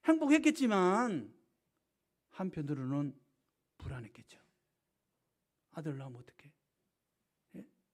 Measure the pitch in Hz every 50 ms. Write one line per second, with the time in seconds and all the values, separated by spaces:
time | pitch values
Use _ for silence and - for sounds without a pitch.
0 | _ - 320 311 320 269 294 320 311 302 302 302 269 233 208 190 180 180 190 220
1 | 247 240 190 139 - - - _ _ _ _ _ _ _ _ _ _ _ _ _
2 | _ _ _ _ _ _ - - 190 190 - 165 147 139 147 135 131 127 139 143
3 | 147 139 - - _ _ _ _ _ _ _ _ _ _ _ _ - - 131 127
4 | 117 101 _ - - _ - _ _ _ _ _ _ _ _ _ _ _ _ _
5 | _ _ _ _ _ _ _ _ _ _ _ _ _ _ - 165 151 156 139 135
6 | 135 135 123 120 123 - _ - - 147 _ _ _ _ _ _ _ _ _ _
7 | _ _ _ _ _ _ _ _ _ _ - 185 - _ _ _ _ _